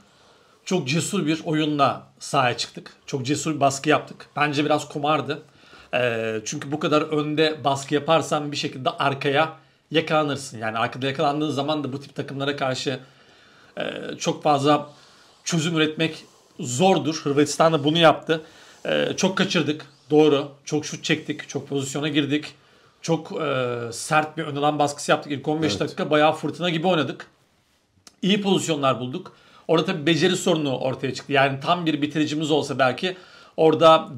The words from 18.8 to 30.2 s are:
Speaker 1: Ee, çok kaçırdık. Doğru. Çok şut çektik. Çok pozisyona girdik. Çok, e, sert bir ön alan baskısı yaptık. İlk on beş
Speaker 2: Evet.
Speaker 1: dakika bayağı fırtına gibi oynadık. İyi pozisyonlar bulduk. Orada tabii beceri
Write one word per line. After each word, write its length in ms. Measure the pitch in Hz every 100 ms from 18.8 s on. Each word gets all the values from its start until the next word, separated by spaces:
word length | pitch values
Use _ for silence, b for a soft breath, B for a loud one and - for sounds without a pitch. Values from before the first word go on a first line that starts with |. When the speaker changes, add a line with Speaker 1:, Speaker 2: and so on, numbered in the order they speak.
Speaker 1:
Ee, 220 | 160 151 143 -
çok 200 | 185 190
kaçırdık. 480 | 185 175 143 147 - _ -
Doğru. 420 | 151 156 139 147 -
Çok 200 | - 151
şut 180 | - 151
çektik. 460 | - 156 156 147 -
Çok 180 | 139 -
pozisyona 380 | 139 131 147 156
girdik. 380 | 143 135 147 - b b b b _
Çok, 300 | - 160 - 190
e, 380 | 147 131 123 120 117
sert 460 | - - 156 156 160
bir 60 |
ön 120 | 151
alan 240 | 139 147 147
baskısı 320 | 143 - -
yaptık. 200 | 151 147
İlk 160 | 135 156
on 140 | 156
beş 100 | 151
Speaker 2:
Evet. 80 | -
Speaker 1:
dakika 280 | 143 - 151
bayağı 240 | 151 156
fırtına 360 | 151 151 139 175
gibi 180 | 160 180
oynadık. 400 | 165 123 - - _ _ _ _ _ _ _ _ _
İyi 200 | 190 208
pozisyonlar 580 | 196 160 143 147 135 113
bulduk. 360 | 127 151 - b b b -
Orada 180 | 165
tabii 200 | 175 160
beceri 300 | 147 151